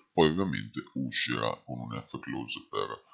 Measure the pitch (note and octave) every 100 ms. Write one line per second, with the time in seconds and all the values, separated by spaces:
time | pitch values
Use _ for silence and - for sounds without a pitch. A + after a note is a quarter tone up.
0 | _ - D#2 F2 F#2+ A1 G#1+ - - C2+
1 | B1+ A1+ A#1+ A#1 A1+ - - B1 A#1 A1+
2 | - C2 A#1 C2 A#1 - - G#1 G1+ G#1+
3 | -